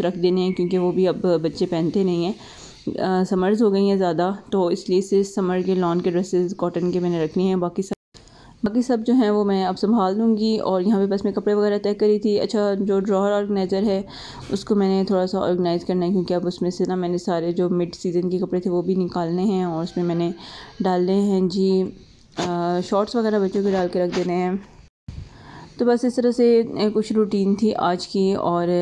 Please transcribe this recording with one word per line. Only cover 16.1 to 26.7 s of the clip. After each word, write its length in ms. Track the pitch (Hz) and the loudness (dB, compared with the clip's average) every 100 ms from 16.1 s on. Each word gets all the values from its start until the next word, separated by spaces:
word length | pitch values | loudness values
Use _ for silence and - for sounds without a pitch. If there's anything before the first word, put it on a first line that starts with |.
क्योंकि 220 | 190 175 | 0 0
अब 120 | 175 175 | -2 -2
उसमें 240 | 180 175 | -4 -4
से 160 | 175 180 | -2 -2
ना 100 | 185 | -2
मैंने 220 | 175 175 | -2 -4
सारे 340 | 196 170 170 | -2 -2 -2
जो 160 | 175 180 | 0 0
मिड 260 | 175 175 | 0 -2
सीज़न 360 | - 185 175 175 | -4 -4 -2 -2
के 80 | 180 | -2
कपड़े 220 | 180 180 | -2 -2
थे 100 | 185 | -2
वो 120 | 175 | -2
भी 140 | 175 185 | 0 0
निकालने 460 | 175 180 165 180 | -2 -2 -2 0
हैं 240 | 196 190 180 | 0 0 -2
और 160 | 160 | -4
उसमें 220 | 175 180 | -4 -4
मैंने 280 | 175 170 170 175 - - - - | -2 0 -2 -4 -12 -18 -12 -4
डालने 380 | 196 180 180 196 | 0 0 2 2
हैं 240 | 202 190 185 | 2 2 0
जी, 340 | 190 190 190 185 - - - - - | 2 2 2 0 -6 -20 -20 -14 -6
अ, 420 | 180 175 175 175 | -4 -2 0 -2
शॉर्ट्स 360 | 180 202 214 240 | 0 0 0 0
वगैरह 240 | 220 214 | 0 2
बच्चों 240 | 190 202 | 0 0
के 80 | 196 | 0
डाल 160 | 190 180 | 0 0
के 160 | 185 | 0
रख 100 | 180 | -2
देने 180 | 180 180 | -2 -2
हैं। 280 | 180 180 196 - - - _ - - - - - - - - | -2 -2 -4 -8 -20 -20 _ -16 -14 -16 -18 -20 -20 -12 -2
तो 60 | |
बस 200 | 240 240 | 0 2
इस 120 | 254 247 | 0 0
तरह 140 | 240 | 0
से, 160 | 240 240 226 | 4 4 4
अ, 260 | 233 | 2